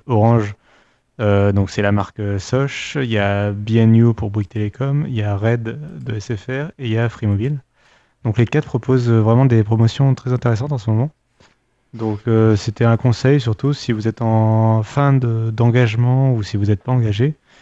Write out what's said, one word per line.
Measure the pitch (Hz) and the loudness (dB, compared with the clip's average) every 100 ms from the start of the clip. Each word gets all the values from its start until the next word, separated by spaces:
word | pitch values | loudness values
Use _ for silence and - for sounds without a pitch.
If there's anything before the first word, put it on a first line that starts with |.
| - | -2
Orange, | 113 110 117 104 101 _ _ _ _ _ - | 2 4 2 0 -8 _ _ _ _ _ -6
euh, | 104 101 101 | 0 2 2
donc | 101 98 | 0 -2
c'est | - | -2
la | 101 | 0
marque, | 104 98 - | 0 -2 -8
euh, | 104 98 | -6 -6
Sosh, | - 127 139 - - 151 | -2 -2 -2 -6 -8 -6
il | 127 | -2
y | 107 | 0
a | 101 101 104 | 0 0 -2
B | 101 104 113 | -4 -2 2
N | 113 | 4
U | 113 117 | 6 4
pour | 110 107 | 0 -4
Bouygues | 104 101 | -6 -6
Télécom, | 110 104 - 135 143 147 | -6 -6 -4 -4 -4 -4
il | |
y | 120 | -4
a | 104 101 | -4 -2
Red | 107 120 113 117 151 151 | -2 -2 -4 -10 -14 -14
de | 123 | -10
S | 110 - | -10 -8
F | 110 - | -10 -8
R | 131 151 - | -8 -8 -10
et | 127 | -4
il | |
y | 110 | -2
a | 117 | -2
Free | - 107 | -2 -2
Mobile. | 101 120 147 _ _ _ _ _ _ | -2 -2 -6 _ _ _ _ _ _
Donc | 120 110 | -4 0
les | 113 | 0
quatre | 151 - | 0 -2
proposent, | 120 - 131 120 | -6 0 0 2
euh, | 113 | 2
vraiment | 107 117 | 4 4
des | 131 113 | 4 4
promotions | 107 113 113 - 139 | 2 2 2 2 0
très | 131 - | 0 -2
intéressantes | 123 120 110 139 | -2 -2 -2 -2
en | 135 | -4
ce | 107 | -2
moment. | 110 143 _ _ _ _ _ _ _ _ | -2 -2 _ _ _ _ _ _ _ _
Donc, | 113 110 104 - | -8 -6 -4 0
euh, | 113 110 107 | 2 4 2
c'était | - 107 117 | 0 0 2
un | 117 | 4
conseil, | 127 113 131 143 | 0 0 2 2
surtout | 117 107 139 | 0 -2 -2
si | 143 - | -4 -4
vous | 107 110 | -4 -4
êtes | 110 | -4
en | 113 110 110 110 110 110 | -2 2 2 2 2 0
fin | 107 - 143 | -2 0 2
de, | 135 123 113 113 | 2 0 -2 -4
d'engagement | 110 120 120 120 110 120 131 135 | 0 2 4 2 2 0 2 2
ou | 120 | 0
si | 104 101 | -2 -2
vous | 101 | 0
n'êtes | 101 | 0
pas | - | 0
engagé. | 127 110 101 135 151 _ _ | -2 0 0 -2 -2 _ _